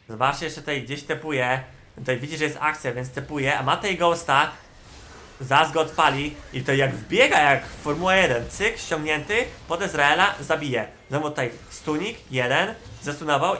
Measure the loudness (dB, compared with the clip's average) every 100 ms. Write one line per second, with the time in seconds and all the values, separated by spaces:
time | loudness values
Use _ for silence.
0 | -16 -2 0 0 -6 -8 -6 -6 -4 -8
1 | -6 -6 -2 0 0 0 -4 -16 -20 -10
2 | -4 -2 -4 -2 -2 0 -2 -2 -4 -6
3 | -6 -8 -8 -4 0 0 0 0 0 2
4 | 2 2 2 2 2 -2 -18 -20 -20 -20
5 | -20 -20 -20 -14 2 4 6 2 0 2
6 | 2 2 -2 -6 -10 -6 0 2 2 -2
7 | -2 4 6 6 6 4 0 -8 -4 -2
8 | 2 4 4 2 -2 -2 -2 -2 -4 -4
9 | 0 -2 0 -2 -2 -6 -8 -4 -2 2
10 | 4 6 4 0 -2 -2 0 -2 -4 -8
11 | -6 -4 -2 -4 -4 -6 -14 -10 -4 -4
12 | -4 -8 -6 -2 0 2 0 -4 -14 -12
13 | -10 -6 0 2 2